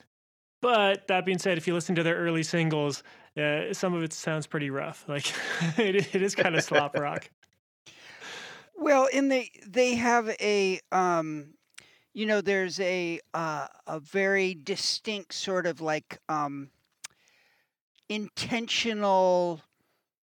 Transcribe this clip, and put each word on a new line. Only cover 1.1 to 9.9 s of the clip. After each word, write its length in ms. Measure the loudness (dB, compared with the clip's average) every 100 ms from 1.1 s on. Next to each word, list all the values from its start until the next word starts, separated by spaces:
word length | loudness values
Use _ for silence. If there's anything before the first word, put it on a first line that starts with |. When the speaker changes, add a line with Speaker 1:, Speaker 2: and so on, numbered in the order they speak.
| 0
Speaker 1:
being 140 | 2 0
said, 180 | 2 0
if 100 | 0
you 80 |
listen 200 | -2 0
to 80 | 0
their 140 | 2 2
early 260 | 0 0
singles, 600 | 0 0 2 2 0 -4 -10 -20 -14 -4
uh, 320 | -2 0 -4
some 220 | -4 -2
of 80 | -2
it 100 | -4
sounds 340 | -6 -4 -4 -4
pretty 240 | -6 -4
rough. 340 | -6 -8 -10 -8
Like, 240 | -6 -4 -6 -6 -2
<laughs> 220 | -2 2
it, 360 | 2 4 2
it 60 | 0
is 140 | 0
kinda 260 | 2 2 2
slop 380 | 4 4 4 -2
rock. 320 | -2 -6 -10
Speaker 2:
<laughs> 60 | _ _ _ _ _ -20 -20 -20 -20 -16 -16 -16 -18 -18 -4
Well, 320 | 4 4 4
and 160 | 2 2
they, 200 | 0 -2 -12
they 300 | -4 2 2